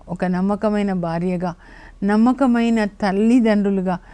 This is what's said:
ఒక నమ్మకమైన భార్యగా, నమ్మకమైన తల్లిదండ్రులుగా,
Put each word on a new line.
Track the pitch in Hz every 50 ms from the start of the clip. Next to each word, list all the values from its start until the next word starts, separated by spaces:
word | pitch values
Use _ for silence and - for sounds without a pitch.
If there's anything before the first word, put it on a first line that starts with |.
| - -
ఒక | 175 - 190
నమ్మకమైన | 180 185 180 185 196 208 202 - 214 208 208 202 202 190
భార్యగా, | 180 170 165 165 170 175 185 180 170 185 180 170 - - - - - - - - - 196
నమ్మకమైన | 202 208 220 226 254 254 247 277 247 233 233 233 233 233 226 214
తల్లిదండ్రులుగా, | 202 208 - 208 196 185 196 214 226 240 262 220 226 208 208 196 202 196 190 185 190 180 180 - -